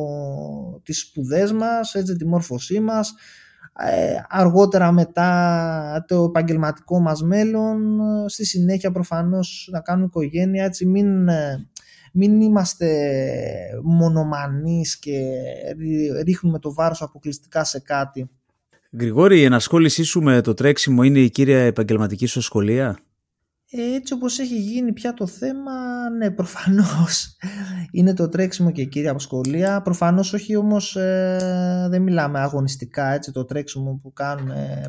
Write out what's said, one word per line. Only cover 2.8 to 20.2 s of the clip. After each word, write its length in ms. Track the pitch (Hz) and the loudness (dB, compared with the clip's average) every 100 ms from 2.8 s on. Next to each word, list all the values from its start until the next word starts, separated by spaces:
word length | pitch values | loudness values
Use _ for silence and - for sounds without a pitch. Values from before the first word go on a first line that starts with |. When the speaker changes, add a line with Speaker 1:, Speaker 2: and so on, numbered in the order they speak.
Speaker 1:
μας. 340 | 220 220 214 - - - - _ - - | 0 0 -2 -8 -20 -20 -20 _ -18 -8
Ε, 380 | - 87 82 - - | -2 0 0 -2 -4
αργότερα 640 | 185 185 180 196 196 175 | 2 4 6 6 6 4
μετά 1120 | 175 170 170 180 175 175 170 165 160 151 156 165 | 4 2 2 2 2 2 0 -2 -4 -6 -6 -2
το 160 | 180 | 0
επαγγελματικό 760 | 170 170 165 160 151 151 - 175 | 2 2 0 0 -2 -4 -2 0
μας 220 | 165 156 | 2 0
μέλλον, 760 | 165 202 220 220 220 220 214 214 214 214 208 | 0 2 2 0 0 0 0 0 0 -2 -4
στη 180 | - | -6
συνέχεια 480 | 208 180 175 190 190 | -4 0 2 2 -2
προφανώς 760 | 180 175 165 170 185 180 - - | -2 -2 -2 0 0 -4 -8 -10
να 80 | 175 | -8
κάνουμε 260 | 165 180 185 | -2 -2 0
οικογένεια, 580 | 170 143 165 185 190 | -2 -2 -2 -2 0
έτσι, 220 | 190 180 180 | -2 -2 0
μην, 420 | 190 202 190 180 | 2 2 2 2
ε, 400 | 165 143 135 - - - _ _ | 2 -2 -6 -12 -20 -20 _ _
μην 280 | 180 202 214 | 2 4 6
είμαστε 480 | 220 208 175 - 170 151 143 135 131 123 - - 87 113 | 4 4 2 -2 0 2 0 0 -2 -4 -6 -8 -10 -6
μονομανείς 1160 | 151 170 165 160 151 147 143 139 160 170 151 - | 2 4 4 2 0 -2 -4 -4 -2 -2 -2 -6
και 220 | 147 139 131 131 131 127 - 156 | -6 -4 -4 -6 -8 -10 -10 -8
ρι-, 440 | 160 156 151 135 | -4 -2 -2 -2
ρίχνουμε 360 | 160 180 175 160 | 0 0 0 -2
το 140 | 151 | -4
βάρος 280 | 147 165 160 | 0 0 0
αποκλειστικά 600 | 151 143 151 139 _ 160 | -10 -12 -12 -12 _ -4
σε 160 | - 135 | -4 -6
κάτι. 500 | - 143 139 135 127 _ _ _ _ _ _ | -4 -4 -4 -8 -12 _ _ _ _ _ _
Speaker 2:
Γρηγόρη, 480 | 117 117 110 190 180 | -4 -2 4 6 8
η 60 | |
ενασχόλησή 580 | 139 120 - 170 160 - | 8 6 4 4 4 2
σου 180 | 160 180 | 0 2